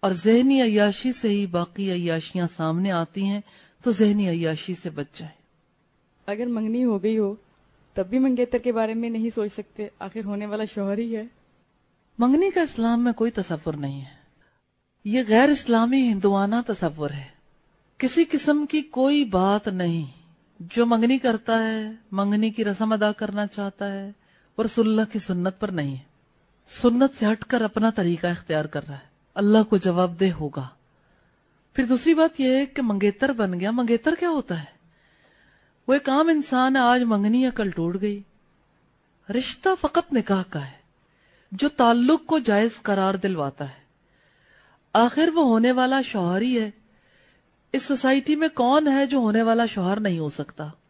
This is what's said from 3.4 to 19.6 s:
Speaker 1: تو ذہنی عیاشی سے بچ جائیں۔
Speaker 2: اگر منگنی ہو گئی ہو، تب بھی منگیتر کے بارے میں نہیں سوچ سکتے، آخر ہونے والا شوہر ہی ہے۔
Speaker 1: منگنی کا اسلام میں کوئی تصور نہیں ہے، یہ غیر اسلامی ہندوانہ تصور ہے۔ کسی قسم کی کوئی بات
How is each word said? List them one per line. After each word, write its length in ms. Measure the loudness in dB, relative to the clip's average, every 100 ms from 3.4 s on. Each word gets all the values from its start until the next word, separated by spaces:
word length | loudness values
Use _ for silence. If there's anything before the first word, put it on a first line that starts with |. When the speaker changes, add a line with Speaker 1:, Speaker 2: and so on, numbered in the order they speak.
| -8 -20 _ _
Speaker 1:
تو 80 | -2
ذہنی 380 | 2 2 2 0
عیاشی 460 | 0 -2 -4 -6
سے 160 | -8 -8
بچ 280 | -10 -12 -12
جائیں۔ 240 | -18 -18 _ _ _ _ _ _ _ _ -10
Speaker 2:
اگر 200 | -6 -4
منگنی 380 | -4 -2 0
ہو 180 | 0 0
گئی 160 | 0 0
ہو، 160 | -2 -4 _ _ _ _ _
تب 120 | -6 -2
بھی 120 | 0
منگیتر 400 | 0 0 0 -2
کے 140 | -2
بارے 220 | -2 -2
میں 160 | -2 -4
نہیں 200 | -4 -4
سوچ 180 | -4 -6
سکتے، 360 | -6 -16 -12 -14 _
آخر 260 | -12 -10
ہونے 220 | -8 -8 -2
والا 180 | -2 -2
شوہر 240 | -4 -2 -2
ہی 180 | -2 -6
ہے۔ 80 | -8 _ _ _ _ _ _ _ _ 0
Speaker 1:
منگنی 320 | 4 4 4
کا 120 | 2
اسلام 420 | -2 0 0 2
میں 80 | 0
کوئی 180 | 2 0
تصور 440 | -2 -6 -4 -6
نہیں 260 | -6 -6 -8
ہے، 160 | -14 -20 _ _ _ _ _ _ _ _
یہ 180 | -2 -2 4
غیر 200 | 6 6
اسلامی 520 | 4 2 2 4 4
ہندوانہ 540 | 2 2 2 2 2 0 -2
تصور 440 | -4 -4 -4 -6
ہے۔ 320 | -8 -14 _ _ _ _ _ _ _
کسی 260 | -2 2 0
قسم 360 | 0 0 0 0
کی 160 | -2
کوئی 420 | -4 0 2 2
بات 440 | 2 0 2 0